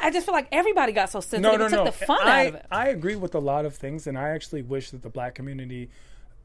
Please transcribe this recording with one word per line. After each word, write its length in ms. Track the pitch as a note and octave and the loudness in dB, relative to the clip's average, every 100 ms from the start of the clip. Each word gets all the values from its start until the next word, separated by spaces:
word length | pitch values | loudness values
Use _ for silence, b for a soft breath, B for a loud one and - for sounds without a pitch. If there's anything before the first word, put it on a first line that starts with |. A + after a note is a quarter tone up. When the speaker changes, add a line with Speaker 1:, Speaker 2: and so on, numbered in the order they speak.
Speaker 1:
I 80 | D#4 | 2
just 160 | E4+ F4 | 0 0
feel 80 | |
like 140 | E4+ - | 0 0
everybody 400 | - G4 F#4+ B3 | 2 2 4 2
got 160 | G#3+ F#3+ | 2 0
so 120 | G#3 | -2
sensitive. 320 | - A3 G#3+ | -4 2 4
Speaker 2:
No, 40 | G#3+ | 4
no, 80 | A3 | 4
Speaker 1:
It 20 | |
took 80 | G#3 | 4
Speaker 2:
no. 60 | F#3+ | 2
Speaker 1:
the 60 | |
fun 260 | - F#3+ - | 0 2 4
Speaker 2:
I, 180 | G#3+ C4+ | 6 6
Speaker 1:
out 40 | C4 | 4
of 60 | D#3 | -2
it. 100 | - | -4
Speaker 2:
I 180 | F#3+ C4 | -2 0
agree 280 | G#3+ E3+ G#3 | 0 -2 -4
with 180 | F3 | -4
a 40 | D#3+ | -2
lot 240 | C#3 D3 | 0 0
of 100 | D3+ | -2
things, 320 | C3+ C#3 D#3 D3+ | -6 -8 -8 -6
and 120 | C3 | -4
I 100 | D3 | -4
actually 320 | D#3 - D3+ | -4 -6 -8
wish 300 | B2 C3+ C3 | -6 -6 -6
that 100 | B2+ | -12
the 80 | A#2+ | -12
black 260 | C3 B2 | -8 -8
community 540 | - C3+ C3+ B2 B2 B2 b b b b b | -8 -10 -10 -10 -10 -12 b b b b b